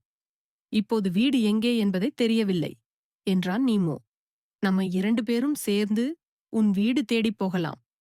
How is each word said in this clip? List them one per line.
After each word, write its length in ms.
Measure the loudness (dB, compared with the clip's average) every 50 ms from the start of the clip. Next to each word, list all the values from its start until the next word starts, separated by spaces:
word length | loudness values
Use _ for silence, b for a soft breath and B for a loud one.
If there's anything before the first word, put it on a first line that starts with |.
| _ _ _ _ _ _ _ _ _ _ _ _ _ -4 -2
இப்போது 360 | -2 -2 0 -2 0 0 0
வீடு 280 | 0 2 2 2 2 2 2
எங்கே 300 | 2 0 0 0 0 0
என்பதை 320 | 2 0 0 0 0 -2 -2 -2
தெரியவில்லை," 580 | 0 0 2 2 2 2 0 0 -2 -2 -4 -8 _ _ _ _ _ _ _ _ _ -4
என்றான் 380 | 0 0 0 0 0 -2 0 0
நீமோ. 320 | 2 2 2 0 0 -2 -6 _ _ _ _ _ _ _ _ _ _ _ -4 -2
"நம்ம 220 | 0 0 0 0 0
இரண்டு 320 | -2 -2 0 0 0 0 0
பேரும் 320 | -2 -2 0 0 -2 -2
சேர்ந்து 500 | -2 -2 -2 0 0 0 0 0 0 -2 -2 -4 -8 _ _ _ _ _ -6 -2
உன் 180 | 0 2 2
வீடு 320 | 2 2 2 2 0 0 0
தேடிப் 340 | 0 0 0 0 0 -2 -2
போகலாம்," 420 | -4 -2 -2 -2 -2 -4 -6 -10 _ _ _ _